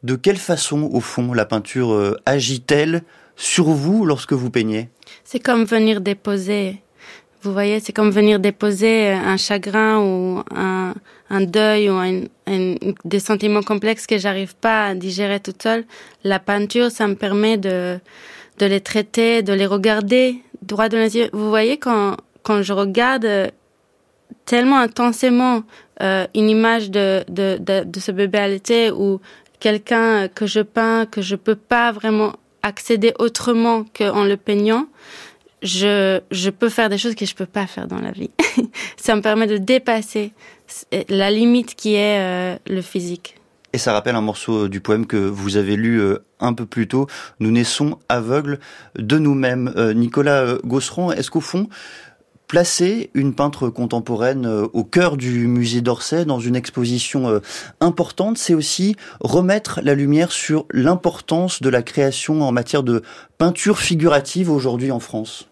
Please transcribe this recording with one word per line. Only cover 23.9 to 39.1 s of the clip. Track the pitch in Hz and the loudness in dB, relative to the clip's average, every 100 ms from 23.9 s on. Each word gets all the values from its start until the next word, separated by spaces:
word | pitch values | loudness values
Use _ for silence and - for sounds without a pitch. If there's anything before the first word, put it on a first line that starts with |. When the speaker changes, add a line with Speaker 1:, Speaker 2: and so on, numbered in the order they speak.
| _ _ _ _ - | _ _ _ _ -20
Speaker 2:
tellement | - 240 247 277 | -2 2 4 4
intensément, | 233 - 240 233 254 247 254 240 220 - _ - | 2 2 0 2 2 4 2 0 -4 -20 _ -6
euh, | 196 190 185 | -2 0 0
une | 214 214 | 2 4
image | 220 226 226 208 | 4 4 2 0
de, | 196 196 190 - | 0 2 0 -2
de, | 180 196 190 | -2 -2 -2
de, | 180 196 | 0 -2
de | 170 180 | -2 -8
ce | 185 | -6
bébé | 185 202 208 | -2 0 0
allaité | 202 196 - 233 226 | 0 -4 0 2 2
ou | - 196 190 - - _ _ | 0 0 -2 -6 -20 _ _
quelqu'un | 220 214 208 233 226 214 190 | 0 0 0 2 4 2 0
que | - 208 | -4 -2
je | 214 | -2
peins, | 208 - 226 226 220 | -2 0 0 2 -2
que | 214 | -4
je | 185 196 | -6 -4
peux | - | -2
pas | 214 _ 240 233 | -2 _ 2 2
vraiment | 208 220 214 208 - _ _ | 0 0 0 0 -4 _ _
accéder | 208 202 - 233 226 - | -8 -8 -2 2 2 2
autrement | 233 233 - 226 233 226 220 - | -2 -2 0 2 4 2 -2 -4
qu'en | 208 208 | -2 2
le | 202 202 | 2 0
peignant, | - 208 208 226 294 _ - - - _ _ _ | 0 2 2 2 -2 _ -20 -20 -20 _ _ _
je, | 196 180 202 202 190 190 185 | -6 -2 0 2 2 0 -4
je | 190 190 | -4 -4
peux | 196 233 | 0 -2
faire | 220 220 | 2 0
des | 202 | 0
choses | 233 | -4
que | 220 196 | -4 -6
je | |
peux | - 185 | -6 -6
pas | - 190 | -4 -6
faire | - - | -8 -10
dans | 185 | -8
la | - | -8
vie. | 196 - _ 370 - | -8 -12 _ -2 0
<laughs> | 233 - - - | -4 -6 -14 -8
Ça | - | 0